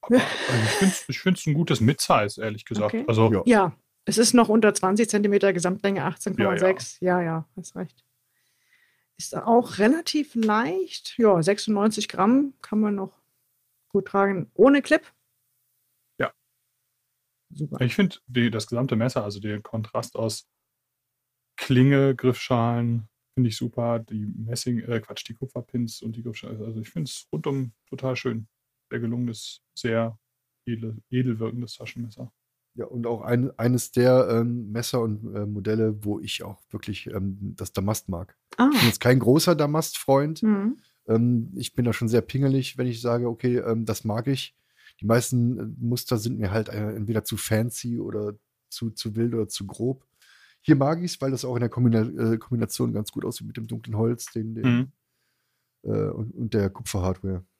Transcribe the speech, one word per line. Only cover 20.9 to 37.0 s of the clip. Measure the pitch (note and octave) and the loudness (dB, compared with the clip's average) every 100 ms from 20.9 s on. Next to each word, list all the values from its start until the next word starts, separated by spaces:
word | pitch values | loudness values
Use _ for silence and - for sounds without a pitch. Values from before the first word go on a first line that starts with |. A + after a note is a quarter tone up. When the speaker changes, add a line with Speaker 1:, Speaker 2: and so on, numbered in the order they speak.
| _ _ _ _ _ _ - | _ _ _ _ _ _ -16
Speaker 1:
Klinge, | - B2+ C3 C#3 C#3 | 2 6 6 6 4
Griffschalen, | C3 B2+ B2 - B2 A#2 A#2+ A#2 A#2 G#2+ _ _ | 2 0 0 0 0 2 0 -2 -2 -6 _ _
find | - B2 | 0 0
ich | G#2+ | 0
super. | B2 A#2+ A#2 A#2 | -6 -4 -2 -2
Die | A2+ A2 G#2 | -4 -8 -8
Messing-, | - A2 A#2 - A#2 | -8 -8 -6 -4 -4
äh, | - A#2 | -2 -6
Quatsch, | A2+ G#2+ - | -6 -14 -14
die | |
Kupferpins | A#2 B2+ - A#2 B2 A#2+ - | -12 -10 -10 -8 -6 -6 -8
und | A2+ A2+ | -12 -10
die | |
Griffschalen. | A#2 G#2+ - A2 | -10 -12 -12 -12
Also | G#2+ A2 | -10 -10
ich | A2 | -10
find's | - D3 - - | -8 -8 -10 -10
rundum | D#3 D#3 C#3 B2+ - _ | -6 -4 -4 -6 -10 _
total | C3+ C3 B2 | -8 -6 -4
schön. | C3 A2+ A2 _ _ _ _ | -4 -6 -10 _ _ _ _
Sehr | A#2+ | -6
gelungenes, | A#2 A#2+ A#2+ A2 - - _ | -4 -4 -4 -6 -14 -18 _
sehr | - A#2+ A2+ A2+ A2 _ _ _ _ - | -6 -2 0 -2 -6 _ _ _ _ -8
edel, | A2+ A2+ A2 _ | -6 -6 -10 _
edel | B2 B2+ A2 | -2 0 -2
wirkendes | A2+ A#2+ A#2+ - | -4 -6 -10 -12
Taschenmesser. | A#2 - A#2 G#2+ B2+ _ _ _ _ | -14 -12 -12 -12 -18 _ _ _ _
Speaker 3:
Ja, | - | -12
und | A2+ B2 A#2 | -10 -6 -4
auch | A#2 | -4
ein, | - A#2+ B2+ - | 0 0 0 0
eines | A#2 B2 - | 0 2 0
der, | - B2 B2+ B2+ | 4 6 6 6
ähm, | A#2 A#2+ A#2+ G#2 | 2 0 -2 -6
Messer | A2 A2+ B2+ | -6 -4 -2
und, | A2+ G#2 A2 | -2 -4 -6
äh, | G2+ G#2 | -6 -6
Modelle, | G#2 G2 A2 A2 G#2 | -4 -2 2 2 0
wo | G#2 G#2+ | -4 -4
ich | - - | -6 -8
auch | - G#2 _ | -10 -14 _
wirklich, | A2 - G2 | -12 -8 -10